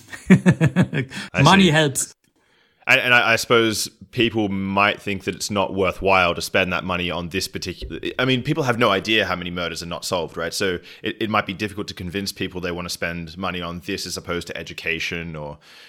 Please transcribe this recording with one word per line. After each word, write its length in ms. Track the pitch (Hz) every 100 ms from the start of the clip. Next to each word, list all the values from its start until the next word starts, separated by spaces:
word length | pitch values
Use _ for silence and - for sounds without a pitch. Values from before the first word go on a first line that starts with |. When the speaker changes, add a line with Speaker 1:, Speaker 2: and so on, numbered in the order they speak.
| -
Speaker 1:
<laughs> 160 | - -
Speaker 2:
I 1120 | 190 180 - 156 - - 143 131 - - -
Speaker 1:
Money 220 | 147 196 180
Speaker 2:
see. 60 |
Speaker 1:
helps. 440 | 151 151 127 - - _ _ _ _ _ _ -
Speaker 2:
And, 140 | 127
and 120 | 123
I, 200 | 120 104
I 20 | 113
suppose 540 | - 120 113 101 - - -
people 360 | 127 117 107 101
might 540 | 98 98 98 104 -
think 240 | 101 95 101
that 100 | 90
it's 160 | -
not 220 | 101 92 95
worthwhile 580 | 90 - 95 95 87
to 80 | 85
spend 300 | - 101 90
that 140 | 87 92
money 260 | 90 87
on 160 | 82 87
this 160 | 92 -
particular, 540 | 92 92 82 - 82 - -
I 60 |
mean, 180 | 131 127
people 220 | 143 156
have 160 | 131 113
no 100 | 117
idea 360 | 98 98 110 92
how 100 | 90
many 160 | 87
murders 320 | 87 85 82
are 40 | 85
not 180 | 85 -
solved, 320 | 90 78 85
right? 160 | 82
So 260 | - 98 87 - -
it, 180 | 110 -
it 80 | 110
might 160 | 107 98
be 80 |
difficult 360 | 92 107 95 95
to 40 |
convince 380 | - 90 101 98
people 300 | - 92 87
they 100 | 87
want 140 | 87 87
to 80 |
spend 440 | - 87 85 82 85
money 240 | 92 90
on 200 | 85 87 98
this 220 | 95 92
as 80 | 87
opposed 320 | - 87 -
to 100 | -
education 800 | 80 85 90 82 - 87 85 78
or, 220 | 73 76 - -